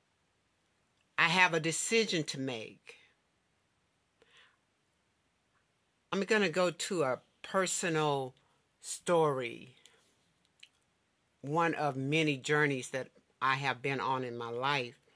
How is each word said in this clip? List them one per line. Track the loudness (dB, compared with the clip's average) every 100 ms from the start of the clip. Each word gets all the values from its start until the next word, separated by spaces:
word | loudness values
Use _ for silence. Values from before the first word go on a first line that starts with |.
| _ _ _ _ _ _ _ _ _ _ _ 0
I | 4
have | 6 4
a | 4
decision | 0 -2 0 0 2 -2 -4
to | -6
make. | -8 -8 -12 -18 -20 -20 _ _ _ _ _ _ _ _ _ _ _ _ _ -20 -20 _ _ _ _ _ _ _ _ _ _ _ _ _ _ _ -4
I'm | -2
gonna | 2 2 4
go | 2 2
to | 0 -2 0
a | 0 0 -6 _
personal | -4 -2 0 -2 0 0 0 0 -4 -12 _ _ _ _
story, | -14 -6 2 4 4 0 -6 -10 -18 -20 -20 _ _ _ _ _ _ _ -20 _ _ _ _ _ _ _
one | -4 0 0 0
of | -2 -2
many | 0 2 2 0
journeys | 0 2 2 0 -6
that | -8 -8 _ _ -4
I | 0 0
have | -2 -2
been | -4 -2
on | -2 -2
in | -4 -8
my | -8
life. | -4 -2 -2 -4 -12 _